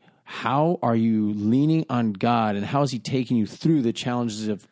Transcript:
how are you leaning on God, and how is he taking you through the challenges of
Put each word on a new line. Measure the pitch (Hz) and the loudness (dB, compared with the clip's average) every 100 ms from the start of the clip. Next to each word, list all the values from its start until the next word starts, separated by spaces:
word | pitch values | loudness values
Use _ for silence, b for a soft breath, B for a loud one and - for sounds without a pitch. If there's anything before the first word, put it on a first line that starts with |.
| b b | b b
how | - - 113 139 165 180 | -16 -6 -2 2 2 0
are | 120 117 | 0 2
you | 113 110 104 | 2 2 0
leaning | 104 107 131 151 160 156 | 0 2 2 4 2 0
on | 123 113 | -2 -2
God, | 95 117 120 107 | 0 0 2 2
and | 101 | -2
how | 98 139 | -2 0
is | 143 | 0
he | 127 | -4
taking | - 131 120 120 | -4 -4 0 0
you | 101 | 0
through | - 160 156 | 0 2 2
the | 117 | 2
challenges | 110 127 123 117 107 107 | -2 -4 -4 -4 -4 -4
of | 98 - | -6 -8